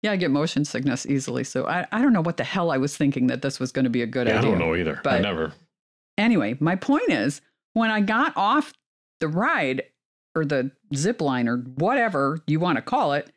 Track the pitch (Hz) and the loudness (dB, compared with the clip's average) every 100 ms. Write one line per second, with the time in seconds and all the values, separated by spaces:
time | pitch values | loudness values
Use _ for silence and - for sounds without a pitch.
0 | 208 202 175 139 160 - 147 - 139 123 | 0 0 2 2 0 -2 -2 -2 -2 -2
1 | - 139 131 123 127 - - 175 - 214 | -2 -2 -2 -6 -4 -4 -2 -2 -2 0
2 | 269 220 165 165 - 196 170 135 139 - | 4 4 2 -2 -4 -2 0 0 -2 0
3 | 143 131 127 123 139 - 127 - 131 120 | 0 2 0 0 -4 -4 -6 0 0 0
4 | 117 127 120 110 120 95 82 82 82 73 | -2 0 0 2 2 2 0 0 -2 -2
5 | 139 127 - 85 80 - _ _ _ _ | 0 0 0 -2 -4 -6 _ _ _ _
6 | _ - 220 220 107 131 156 185 - 285 | _ -2 2 2 2 0 0 0 2 2
7 | 480 139 110 151 _ _ _ - 226 214 | 2 0 0 -4 _ _ _ -2 0 2
8 | 202 220 302 - 196 269 285 - _ _ | 2 2 0 0 2 2 0 -8 _ _
9 | _ _ 160 160 247 320 147 131 - _ | _ _ -2 0 0 0 0 -2 -4 _
10 | _ _ _ - 156 143 131 _ _ 139 | _ _ _ -4 0 0 -2 _ _ -2
11 | 165 240 147 127 120 120 123 131 175 269 | -2 0 -2 0 0 -2 -4 -4 0 0
12 | 226 170 139 160 - 151 180 139 - 262 | 0 0 0 -2 -2 0 2 0 0 0
13 | 190 143 - | 2 0 -4